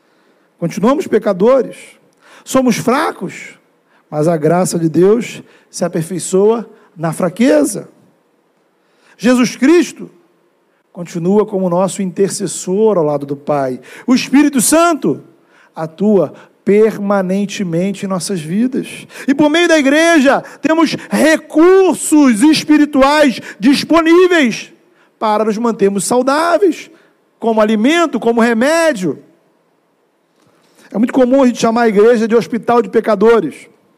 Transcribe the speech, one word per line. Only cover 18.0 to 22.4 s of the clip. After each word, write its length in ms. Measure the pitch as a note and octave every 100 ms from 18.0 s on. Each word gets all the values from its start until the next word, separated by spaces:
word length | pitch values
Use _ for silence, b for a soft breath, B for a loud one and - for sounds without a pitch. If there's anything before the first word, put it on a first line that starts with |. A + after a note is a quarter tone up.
em 40 | G3
nossas 320 | F#3 - F#3+
vidas. 640 | D3+ G3 B3+ B3 - - - B B
E 60 |
por 140 | C#4 D4
meio 200 | D#4+ F4
da 100 | D#4+
igreja, 640 | C4+ D4+ E4+ E4 C4 G#3+ - B
temos 360 | C#4+ D#4+ D#4 - B
recursos 1300 | G3+ C#4+ D4+ - D4+ F4 F#4+ F#4 C4+ - D4+ C#4 G#3